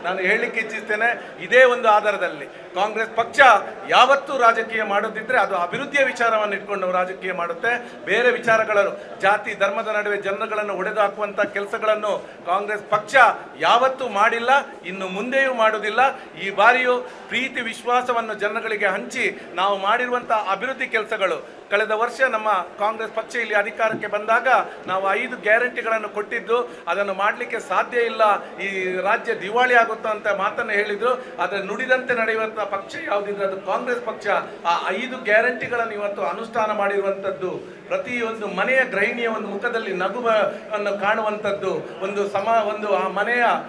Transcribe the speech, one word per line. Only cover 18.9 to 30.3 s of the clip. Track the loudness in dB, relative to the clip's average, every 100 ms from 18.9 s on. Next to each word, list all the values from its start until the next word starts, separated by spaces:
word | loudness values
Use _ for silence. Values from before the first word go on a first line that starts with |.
| 0 -6 -2 -2 -4 -10 -2
ನಾವು | 0 0
ಮಾಡಿರುವಂಥ | 2 0 0 -4 0
ಅಭಿವೃದ್ಧಿ | -2 0 -2 -4 -6 -2
ಕೆಲಸಗಳು, | -2 -2 -2 0 -2 -8 -18 -2
ಕಳೆದ | 0 0
ವರ್ಷ | 0 -2 0
ನಮ್ಮ | 0 0 0 0 -2 -2
ಕಾಂಗ್ರೆಸ್ | -4 -2 -6 -6
ಪಕ್ಷ | -6 -6
ಇಲ್ಲಿ | 0 0
ಅಧಿಕಾರಕ್ಕೆ | 0 0 0 0 -4
ಬಂದಾಗ | -4 2 2 6 4 2 -8 -4
ನಾವು | -2 0
ಐದು | 0 -2 -4
ಗ್ಯಾರಂಟಿಗಳನ್ನು | 4 4 4 -2 -2 -2 -2
ಕೊಟ್ಟಿದ್ದು, | -6 -4 -6 0 0 -2 -8 -4
ಅದನ್ನು | -2 0
ಮಾಡಲಿಕ್ಕೆ | 0 0 0 -6 -6
ಸಾಧ್ಯ | -2 -2 0 0
ಇಲ್ಲ, | 0 2 2 2 -2 -8
ಈ | -6 -2 -2 -2
ರಾಜ್ಯ | 0 0 0 -4
ದಿವಾಳಿ | 0 2 6
ಆಗುತ್ತೆ | 6 4 0 -4
ಅಂತ | -2
ಮಾತನ್ನು | -2